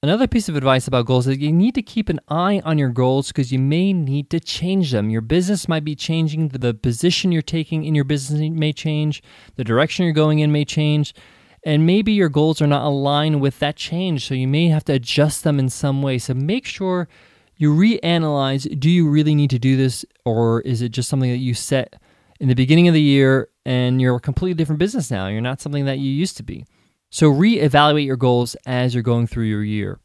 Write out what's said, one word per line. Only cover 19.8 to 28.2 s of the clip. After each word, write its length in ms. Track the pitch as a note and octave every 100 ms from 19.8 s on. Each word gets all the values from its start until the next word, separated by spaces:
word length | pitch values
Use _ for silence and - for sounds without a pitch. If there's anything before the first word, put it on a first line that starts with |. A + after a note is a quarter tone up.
| C3 - - _
or 380 | - A2+ A#2 A2+
is 220 | - A#2
it 60 | A#2+
just 200 | A#2 B2
something 220 | C#3 B2+
that 60 | B2
you 180 | C3 A#2
set 400 | - C3+ B2 - _ _ _ _
in 80 | C3+
the 60 |
beginning 340 | B2+ C3 D#3+ F3
of 60 |
the 80 | D#3+
year 480 | D3 C#3 C3+ C3+ - _ -
and 340 | B2+ B2+ B2+
you're 160 | B2+ B2
a 40 |
completely 340 | - C3+ F#3
different 240 | E3+ D3+ D3+
business 320 | F#3+ B3 C#3+
now? 180 | G#2+ F#2+
You're 140 | G#2+
not 180 | B2 C3+
something 260 | D3+ C#3+ C#3
that 120 | C3+
you 140 | C3+
used 260 | C#3 F#3 -
to 60 |
be. 220 | - - - _ _ _ _
So 220 | - D3+
reevaluate 720 | C#3 G3+ A#3 D3 D3 D3 D3+ C#3
your 100 |
goals 400 | C3